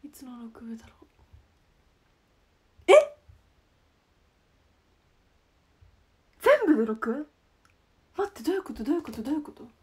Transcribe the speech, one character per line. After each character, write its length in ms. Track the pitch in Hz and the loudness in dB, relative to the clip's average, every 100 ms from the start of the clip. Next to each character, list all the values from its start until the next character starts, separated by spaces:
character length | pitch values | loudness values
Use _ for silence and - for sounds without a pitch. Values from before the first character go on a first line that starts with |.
い 60 | 294 | -20
つ 140 | - | -20
の 140 | 262 240 | -18 -16
六 220 | 233 226 | -16 -16
部 120 | 226 226 | -14 -14
だ 100 | - | -16
ろ 60 | - | -20
う。 40 | - _ - - - _ _ _ _ _ _ _ _ _ _ _ _ - - | -20 _ -20 -20 -20 _ _ _ _ _ _ _ _ _ _ _ _ -8 8
え？ 60 | 571 587 - - - _ _ _ _ _ _ _ _ _ _ _ _ _ _ _ _ _ _ _ _ _ _ _ _ - _ _ _ _ _ | 8 8 -10 -20 -20 _ _ _ _ _ _ _ _ _ _ _ _ _ _ _ _ _ _ _ _ _ _ _ _ -20 _ _ _ _ _
全 260 | 466 587 403 | 4 4 4
部 100 | 240 | 2
で 100 | 220 | 2
六？ 420 | 220 233 262 302 _ _ _ _ _ _ _ _ - | -4 -6 -6 -8 _ _ _ _ _ _ _ _ -6
待 120 | 392 | -6
っ 40 | |
て、 100 | - | -4
ど 100 | 226 | -4
う 20 | 381 | -4
い 20 | |
う 40 | |
こ 100 | - | -6
と？ 120 | 226 | -10
ど 80 | 226 | -4
う 40 | 339 | -4
い 20 | |
う 40 | |
こ 100 | 302 | -4
と？ 100 | 226 | -12
ど 80 | 220 | -6
う 40 | |
い 20 | 311 | -6
う 40 | |
こ 100 | 294 | -6
と？ 160 | - - - | -20 -20 -20